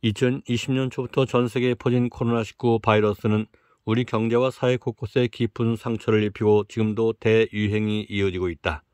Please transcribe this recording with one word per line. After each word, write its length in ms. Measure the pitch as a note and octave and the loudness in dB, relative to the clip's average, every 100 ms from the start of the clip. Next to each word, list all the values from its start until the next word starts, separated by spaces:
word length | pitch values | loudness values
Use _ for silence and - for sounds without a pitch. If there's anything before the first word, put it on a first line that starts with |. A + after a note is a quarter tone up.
이천이십 680 | A#2 G#2 B2+ C3+ - A#2+ - | -2 0 0 -2 -4 -6 -2
년 180 | C3 C3 | -2 -2
초부터 340 | - B2 - C3 | -6 -6 -2 0
전 220 | B2 B2 | 2 0
세계에 260 | B2+ B2 | 0 0
퍼진 360 | A#2+ B2+ B2 B2 | 0 0 0 0
코로나 340 | - A#2 A#2 | -2 -2 -2
십구 340 | A2 - B2 A2+ | -4 -2 0 2
바이러스는 720 | A2 G#2+ G#2 G2+ A#2 G#2+ A2 _ _ _ | 2 4 2 0 0 0 -2 _ _ _
우리 200 | - A2 | -2 -2
경제와 480 | B2 A2+ A2+ A#2 C3 | 0 -2 0 0 0
사회 260 | - B2+ B2+ | 0 -2 0
곳곳에 480 | - A2+ G#2+ - B2 | -4 -10 -4 -2 -2
깊은 500 | - A2+ - A2+ A#2 | -2 -6 -2 -2 -2
상처를 460 | - A2+ - G#2+ | -4 -6 0 0
입히고 440 | G#2+ G#2 G#2+ G#2 G#2 | 0 0 2 2 2
지금도 480 | - A2 G#2+ A2+ | -2 -2 0 -2
대유행이 920 | A2 A2+ A2 A2+ G#2 G#2 G#2+ G#2+ G#2+ G#2 | 0 2 4 2 0 -2 0 -2 -4 -4
이어지고 380 | G2+ G2 F2+ F2+ | -2 0 0 -4
있다. 340 | E2 F2+ D#2 _ | -4 -6 -6 _